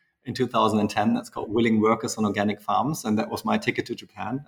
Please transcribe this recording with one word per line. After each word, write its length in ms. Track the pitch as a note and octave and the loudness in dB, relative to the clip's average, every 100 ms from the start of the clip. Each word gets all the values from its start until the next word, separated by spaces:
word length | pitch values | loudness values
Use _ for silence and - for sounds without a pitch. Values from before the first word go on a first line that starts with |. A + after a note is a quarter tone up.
| _ _ | _ _
in 100 | - | -10
two 120 | A#2+ A#2+ | -4 -2
thousand 340 | A2+ A2 G#2+ | 2 2 4
and 100 | G#2 | 2
ten. 240 | A2 G#2+ | 2 2
That's 160 | A#2 - | 0 -4
called 200 | A#2 - | -10 -2
Willing 300 | A2 A#2 G#2+ | 2 4 4
Workers 380 | A2 A2 A2 - | 4 2 -2 -2
on 80 | G#2 | 0
Organic 340 | G2+ G#2 G2 | 2 0 -2
Farms, 460 | - G2+ B2 D#3+ A2 | -2 0 0 -2 0
and 120 | G#2+ | 0
that 120 | G#2 | 0
was 120 | G#2 | -4
my 140 | - G#2+ | -2 0
ticket 300 | B2 - - | 0 -4 -6
to 80 | |
Japan 500 | A2 G2 G2 G2+ C3+ | -10 -12 -12 -8 -8